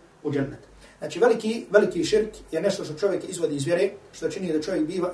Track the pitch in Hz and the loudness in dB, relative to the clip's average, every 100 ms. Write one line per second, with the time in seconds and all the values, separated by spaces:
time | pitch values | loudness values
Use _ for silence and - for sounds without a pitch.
0 | - - 147 139 131 - - - - - | -20 -10 -4 -2 -2 -6 -18 -20 -20 -14
1 | 151 175 240 226 214 233 - 202 - 170 | -10 2 4 4 0 -4 4 4 4 2
2 | 151 214 214 - - 165 190 - 151 151 | 2 2 0 -6 -8 -2 0 -2 -6 -2
3 | 196 175 - 175 160 143 135 175 196 - | 0 0 -4 -4 -2 -2 0 2 0 -2
4 | - - 160 190 180 151 175 180 156 185 | -16 -8 -6 -4 -2 -2 0 -2 -2 -2
5 | 175 | -2